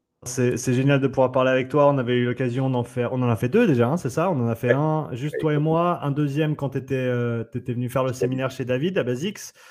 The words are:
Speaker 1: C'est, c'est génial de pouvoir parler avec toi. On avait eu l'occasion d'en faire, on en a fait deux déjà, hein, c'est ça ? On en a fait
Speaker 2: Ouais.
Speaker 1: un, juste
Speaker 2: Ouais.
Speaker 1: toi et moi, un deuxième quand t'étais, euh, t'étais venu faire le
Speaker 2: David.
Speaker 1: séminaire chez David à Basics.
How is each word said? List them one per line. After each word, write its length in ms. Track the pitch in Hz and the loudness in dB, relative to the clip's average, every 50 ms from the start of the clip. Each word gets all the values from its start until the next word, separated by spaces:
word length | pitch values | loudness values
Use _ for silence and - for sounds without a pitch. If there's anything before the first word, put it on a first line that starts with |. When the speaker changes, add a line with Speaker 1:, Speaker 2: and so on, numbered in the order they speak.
| _ _ _ _ - | _ _ _ _ -14
Speaker 1:
C'est, 340 | 131 127 131 123 123 120 | -8 -4 -2 0 0 0
c'est 160 | 117 - 131 123 | -2 -2 0 0
génial 280 | 127 131 143 143 139 | 2 2 2 2 2
de 80 | 135 135 | 2 0
pouvoir 220 | 120 131 131 127 | 2 2 2 2
parler 200 | 127 131 127 131 | 2 2 2 2
avec 180 | 131 131 131 131 | 2 0 0 0
toi. 200 | 151 147 143 143 | 2 4 4 4
On 100 | 143 135 | 4 2
avait 160 | 123 120 123 | 0 0 0
eu 100 | 123 123 | 2 2
l'occasion 460 | 120 120 - 131 123 117 135 135 135 | 0 0 -2 -2 -2 -2 -2 0 0
d'en 140 | 131 123 120 | 0 -2 -2
faire, 280 | 123 - 123 120 113 131 | -2 -4 -4 -4 -2 -2
on 100 | 127 127 | 0 2
en 60 | 120 | 2
a 80 | 117 | 2
fait 120 | 110 147 123 | 2 0 2
deux 180 | 131 226 247 | 2 4 4
déjà, 220 | 196 139 117 117 120 | 4 4 4 4 2
hein, 80 | 147 | 2
c'est 120 | - - 131 | 0 -2 -4
ça ? 220 | - 160 165 196 | -2 -2 0 0
On 100 | 175 131 | 0 0
en 80 | 120 117 | 0 -2
a 60 | 117 | -2
fait 140 | - - 123 | 0 2 2
Speaker 2:
Ouais. 60 | 131 | 2
Speaker 1:
un, 340 | 139 151 156 156 156 143 - - | 2 2 2 0 -2 -2 -4 -6
juste 220 | 117 135 151 - | -6 -6 -6 -4
Speaker 2:
Ouais. 60 | 147 | -2
Speaker 1:
toi 140 | 147 156 151 | 0 0 2
et 40 | 147 | 2
moi, 400 | 151 160 160 165 170 175 175 - - | 2 2 2 2 2 2 0 0 -2
un 100 | 143 139 | -2 0
deuxième 420 | 147 151 143 135 151 156 151 147 | 0 0 0 0 0 0 0 0
quand 160 | - 139 131 | -2 -4 -4
t'étais, 240 | 131 135 127 - 139 | -4 -6 -4 -2 -2
euh, 480 | 131 127 127 123 120 120 120 117 117 113 | -2 0 0 0 0 0 -2 -2 -4 -6
t'étais 320 | - - 123 123 - 120 | -6 -8 -8 -6 -6 -4
venu 160 | 120 123 120 | -4 -4 -2
faire 120 | - 135 131 | 0 0 0
le 80 | 131 | 0
Speaker 2:
David. 100 | 127 - | -2 -2
Speaker 1:
séminaire 300 | - 131 127 127 131 131 | -2 -2 -2 -2 -4 -4
chez 140 | - - 131 | -4 -6 -4
David 340 | 120 127 127 147 190 185 185 | -2 -2 0 0 0 0 0
à 40 | 127 | -2
Basics. 380 | 120 123 123 160 214 208 - - - - - - - | -2 -2 -4 -4 -6 -8 -8 -12 -18 -20 -20 -20 -20